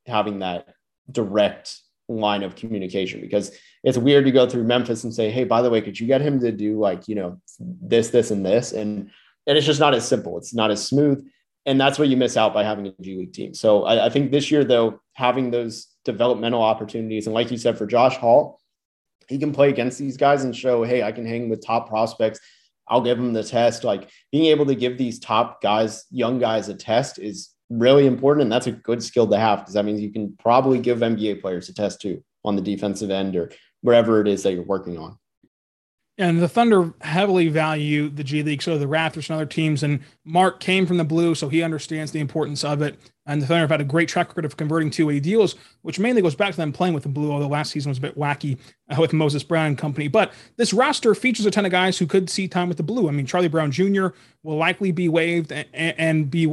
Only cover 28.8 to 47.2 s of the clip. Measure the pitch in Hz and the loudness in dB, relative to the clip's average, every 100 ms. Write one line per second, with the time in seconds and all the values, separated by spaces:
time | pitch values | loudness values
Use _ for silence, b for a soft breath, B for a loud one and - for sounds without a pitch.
28.8 | - 117 113 123 107 104 113 98 - 101 | -4 -4 -2 0 2 4 4 2 -2 -2
29.8 | 104 107 104 107 101 - 113 123 135 127 | -2 -4 -6 -8 -10 -4 2 4 4 2
30.8 | 120 117 113 107 107 98 98 90 87 95 | 0 0 0 0 -2 -4 -6 -6 -8 -6
31.8 | 101 - 101 85 - _ 107 101 92 95 | -6 -4 -8 -10 -14 _ -4 -2 -2 -4
32.8 | 104 98 104 95 95 90 82 b b _ | -4 -4 -4 -2 -2 -4 -6 b b _
33.8 | 120 120 113 110 104 98 98 92 92 95 | 4 6 6 4 2 0 -2 -2 -4 -6
34.8 | 90 85 80 - _ _ _ _ _ _ | -6 -12 -14 -18 _ _ _ _ _ _
35.8 | _ _ _ - 180 170 170 233 233 202 | _ _ _ -2 0 2 2 4 6 6
36.8 | 165 - 151 165 202 185 165 151 156 156 | 4 -4 -4 0 2 2 2 2 0 -2
37.8 | 147 147 151 143 135 151 151 143 - 156 | 0 0 -2 -6 -6 -4 -2 -4 -2 -2
38.8 | 143 156 160 160 143 160 156 - 160 147 | 0 -2 -2 -4 -6 -6 -4 -2 0 0
39.8 | 147 143 B B 160 175 185 - - 185 | -2 -4 B B -2 2 2 0 0 0
40.8 | 180 180 151 165 170 160 143 160 165 156 | 2 0 0 0 0 0 -2 -2 -2 -4
41.8 | - 156 151 156 143 160 147 143 147 147 | -8 -8 -6 -6 -4 -4 -4 -4 -4 -2
42.8 | 147 - b _ - 147 139 170 151 156 | -4 -6 b _ -6 -4 0 2 2 0
43.8 | 143 160 165 175 165 - 151 - 151 160 | 0 0 0 -2 -4 -4 -8 -6 -2 -2
44.8 | 156 - 156 143 147 220 196 b b _ | 0 0 0 0 2 2 2 b b _
45.8 | 165 170 226 240 180 135 202 165 151 131 | -8 -2 0 2 2 2 -2 -2 -4 -2
46.8 | 180 156 147 135 | -2 -2 -4 -4